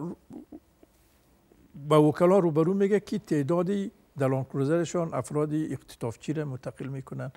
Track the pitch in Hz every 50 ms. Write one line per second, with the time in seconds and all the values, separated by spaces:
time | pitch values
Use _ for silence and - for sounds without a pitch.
0 | 151 170 - _ _ - - - - _ - - _ _ _ _ - _ _ _
1 | _ _ _ _ _ _ _ _ _ _ _ _ _ _ _ 147 139 147 151 151
2 | 151 151 143 - 180 180 190 202 175 170 147 156 160 175 196 196 202 196 208 196
3 | 202 - 208 208 - - - 147 139 135 170 175 180 175 202 202 196 226 - _
4 | _ _ - - 139 131 135 131 131 - - 139 135 139 165 170 170 - - 180
5 | 165 160 - 135 127 - 151 147 151 147 151 156 156 - 135 - - - - -
6 | - 117 110 - - - 143 156 151 143 127 123 - 135 - - 135 131 139 135
7 | 131 - 139 135 127 131 -